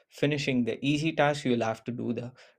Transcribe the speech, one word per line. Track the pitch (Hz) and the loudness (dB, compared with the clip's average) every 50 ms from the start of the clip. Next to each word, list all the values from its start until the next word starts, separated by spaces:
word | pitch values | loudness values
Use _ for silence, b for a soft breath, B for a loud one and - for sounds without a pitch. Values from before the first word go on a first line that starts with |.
| b _ | b _
finishing | - - - 143 151 143 - 147 131 123 120 | -4 -2 0 0 0 0 0 0 2 2 2
the | 113 110 - - | 0 -2 -2 0
easy | 139 151 147 156 160 | 0 0 2 0 0
task, | 151 156 143 147 147 143 - | 2 4 2 2 2 0 0
you'll | 131 120 117 113 | 0 2 2 2
have | 113 110 - - | 0 -2 -4 -6
to | - | -8
do | 120 120 113 117 117 | -6 -6 -4 -4 -4
the | 117 120 123 b b b b b | -6 -6 -10 b b b b b